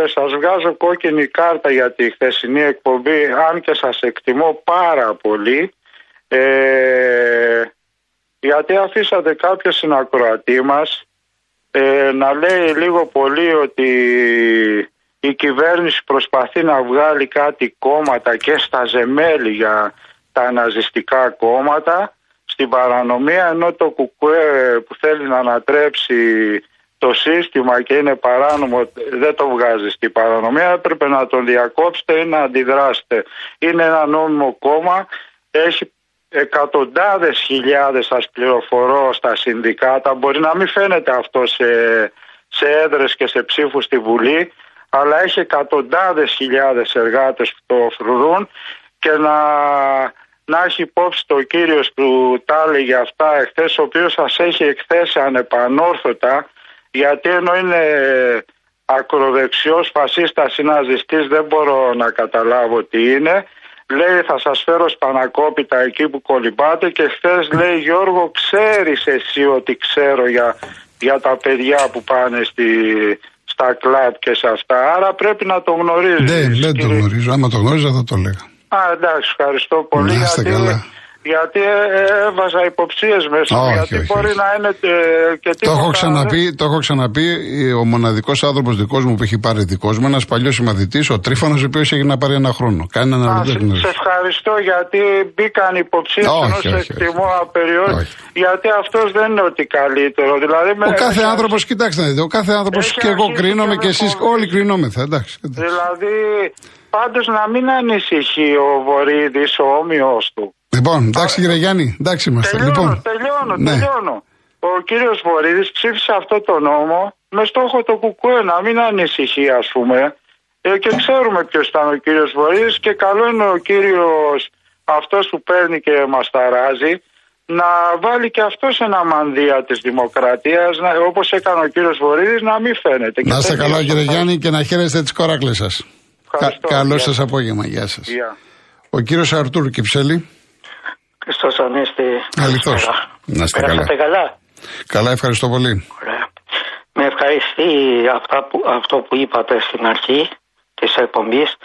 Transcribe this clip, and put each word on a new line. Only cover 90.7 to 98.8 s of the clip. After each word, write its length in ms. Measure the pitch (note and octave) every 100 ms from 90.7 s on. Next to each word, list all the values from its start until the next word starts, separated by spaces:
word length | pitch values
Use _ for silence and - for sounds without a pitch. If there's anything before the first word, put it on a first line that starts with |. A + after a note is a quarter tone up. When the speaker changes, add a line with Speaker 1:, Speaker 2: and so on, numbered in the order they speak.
| G2 F#2+ C#3+ D3
Speaker 2:
ο 100 | A2
Τρίφωνος, 420 | A#2 A#2+ D#3 D3
ο 20 | C3+
οποίος 260 | D3+ D3
έγινε 180 | D3 C#3
να 40 | C3+
πάρει 160 | C#3
ένα 180 | C#3 C3 A#2
χρόνο. 240 | B2 F2+ F2 A2+
Κάνει 180 | C3
ένα 120 | C3 A#2+
Speaker 1:
Α, 20 |
Speaker 2:
ραντεβού 220 | - C3+
Speaker 1:
σε, 60 | A2+
Speaker 2:
εκ 40 |
νέου. 140 | G#2 F#2
Speaker 1:
σε 120 | F#3
ευχαριστώ, 680 | - F#3+ F3+ F3+ F3+ A3 G#3+ F#3+
γιατί 300 | F3+ F3+ G3+ G3+ G3 F#3+ F3+
μπήκαν 400 | G#3+ G#3 F#3+ F#3
υποψίες, 520 | E3+ E3+ E3 - G#3
Speaker 2:
Όχι, 160 | D#3+ A2
Speaker 1:
ενώ 100 | G2+
Speaker 2:
όχι, 120 | F#2
Speaker 1:
σε 80 | F#2+
Speaker 2:
όχι. 160 | -
Speaker 1:
εκτιμώ 340 | - E3+ E3+ F#3+ F3+
απεριόριστα, 540 | F3 E3+ E3 E3+ G3 E3+
Speaker 2:
Όχι. 200 | - - -
Speaker 1:
γιατί 340 | F3+ F#3 F#3 A3
αυτός 320 | G#3